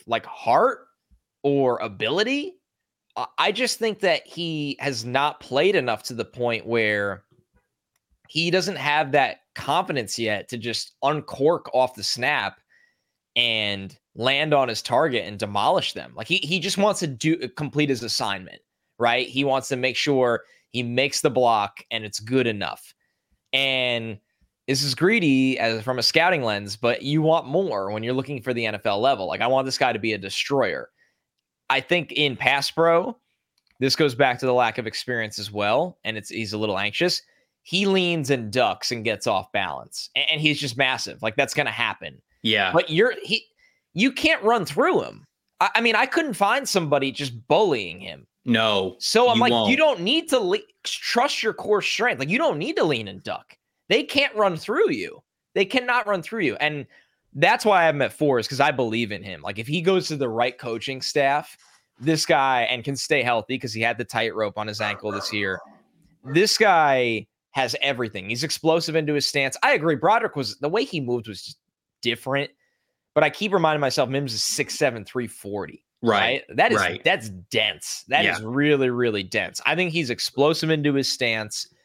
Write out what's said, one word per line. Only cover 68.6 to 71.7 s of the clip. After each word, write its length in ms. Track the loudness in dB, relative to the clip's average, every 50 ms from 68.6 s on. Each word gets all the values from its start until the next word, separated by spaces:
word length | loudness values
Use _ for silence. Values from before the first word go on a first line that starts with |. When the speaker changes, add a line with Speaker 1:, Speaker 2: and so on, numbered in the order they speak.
| 2 2 2 2 2 0 -2
Speaker 1:
into 180 | 0 0 0 0
his 120 | 0 0 0
stance. 280 | 0 0 -2 -2 -2 0 2
I 100 | 2 2
agree. 200 | 2 2 0 0
Broderick 400 | 2 4 4 4 4 2 0 -2
was, 240 | -4 -6 -6 -6 -6
the 100 | -4 -2
way 160 | 0 0 -2
he 160 | -2 -4 -6
moved 280 | -4 -2 -2 -4 -4 -6
was 140 | -12 -12 -14
just 140 | -16 -18 -20 _ _